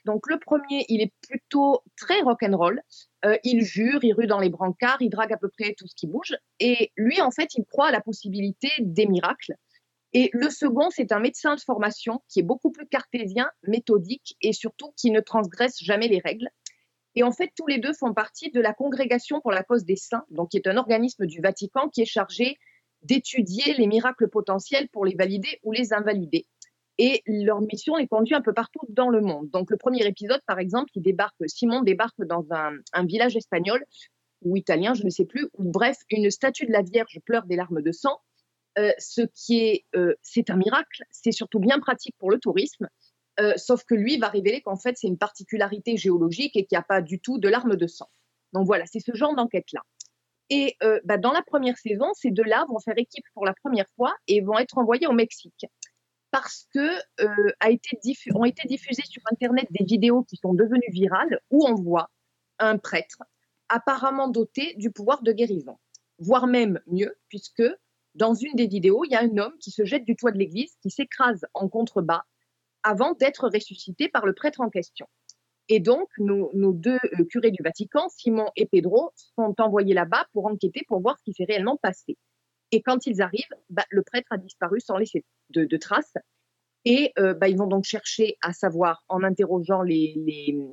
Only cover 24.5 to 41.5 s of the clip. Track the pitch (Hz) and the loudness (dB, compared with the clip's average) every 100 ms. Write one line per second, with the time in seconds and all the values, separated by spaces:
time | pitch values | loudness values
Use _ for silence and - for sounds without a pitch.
24.5 | 190 - 277 262 214 190 185 190 202 277 | -2 0 -2 -2 -2 -2 0 0 -2 -6
25.5 | - 214 226 220 214 214 208 160 165 - | -8 -6 -2 0 2 2 0 0 -2 -2
26.5 | _ - _ _ - 247 269 - 208 202 | _ -20 _ _ 2 4 2 -2 -2 0
27.5 | 202 214 202 - 320 262 220 226 302 220 | 0 -2 -4 -2 -2 0 2 2 2 2
28.5 | 233 226 311 254 214 254 226 202 147 151 | 0 -2 -6 -6 0 2 4 2 -2 -4
29.5 | 185 190 214 254 247 208 185 208 277 - | -4 -2 -2 0 0 0 -2 -2 -2 -2
30.5 | 185 185 233 285 196 170 180 208 - 160 | -4 -2 -2 -4 -2 0 0 -2 -4 -10
31.5 | - 233 247 208 185 233 - 175 170 151 | -2 0 2 2 2 0 -4 -4 -4 -4
32.5 | 165 151 143 - 170 180 220 247 220 - | -4 -4 -6 -6 -2 0 0 0 0 -2
33.5 | 170 185 247 285 - - _ _ _ 175 | -2 0 -2 -4 -20 -20 _ _ _ -2
34.5 | 190 - 160 208 247 202 185 185 269 294 | -2 0 0 0 0 -2 -2 -2 -4 -8
35.5 | - 180 190 240 269 - 214 202 - 269 | -6 -2 0 0 0 -4 0 0 2 -2
36.5 | - 247 214 180 226 226 160 - 233 180 | -2 0 0 2 0 -2 -8 -2 -2 0
37.5 | 180 175 160 151 165 277 294 _ _ _ | -4 -4 -4 -4 -2 -4 -4 _ _ _
38.5 | _ _ 208 208 - - - 226 - - | _ _ 0 0 0 -4 -2 -2 -4 0
39.5 | 233 220 202 _ 175 175 - - 233 214 | 2 2 0 _ 0 0 0 -4 -2 0
40.5 | 185 202 277 - - - - 233 - 208 | 2 2 0 -2 -10 -20 -6 -2 -2 -2